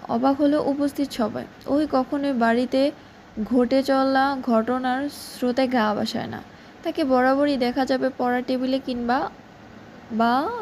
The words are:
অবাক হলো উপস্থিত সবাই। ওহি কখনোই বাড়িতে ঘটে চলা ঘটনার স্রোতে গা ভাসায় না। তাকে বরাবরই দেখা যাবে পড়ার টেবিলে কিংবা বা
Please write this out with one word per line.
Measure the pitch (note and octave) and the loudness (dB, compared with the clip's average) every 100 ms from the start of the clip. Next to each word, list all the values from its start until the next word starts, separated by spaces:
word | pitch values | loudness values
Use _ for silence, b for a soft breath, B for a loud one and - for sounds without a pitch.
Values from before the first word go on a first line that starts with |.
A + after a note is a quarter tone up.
| - | -4
অবাক | A#3 C4+ C#4 | 0 2 4
হলো | C#4+ D4+ | 2 2
উপস্থিত | - C#4+ C#4+ D4 C#4 | 0 0 -2 -2 -4
সবাই। | - G#3+ B2+ - - - | -2 -4 -4 -10 -12 -2
ওহি | C#4+ D4+ | -2 0
কখনোই | C4 B3+ C#4+ C#4 | 0 -2 -2 -2
বাড়িতে | B3 A3+ A#3 B3+ C4 C#4+ D4+ B B B - G#3 | 0 2 2 0 2 0 -2 B B B -10 0
ঘটে | B3 B3 C4+ | 2 4 2
চলা | C4+ C4+ C4+ C4+ C4+ C4+ | 2 2 2 2 2 0
ঘটনার | B3+ A3+ A3+ B3+ B3+ B3+ C#4+ | 0 2 2 -2 -2 -2 -4
স্রোতে | - - - B3 B3 C4 | -8 -16 -4 -2 0 2
গা | B3 G#3+ G#3 | 2 0 0
ভাসায় | A3+ - - | -2 -4 -6
না। | - - B B B | -10 -14 B B B
তাকে | E4 D#4+ | -6 -2
বরাবরই | C#4 B3+ B3+ C4+ D4 C4+ | 2 4 4 4 2 2
দেখা | B3 B3 B3+ | 0 0 0
যাবে | C4 C4 - | 0 -2 -2
পড়ার | B3 B3 B3 | -2 -2 -2
টেবিলে | B3+ C4 C4 C4 | -2 0 -2 -4
কিংবা | A#3+ A#3+ C4 G4 - - - - - - - - | -4 -2 -2 -2 -8 -20 -20 -20 -20 -20 -20 -6
বা | A3+ A#3 B3+ F4+ A#4+ | 0 2 2 0 -4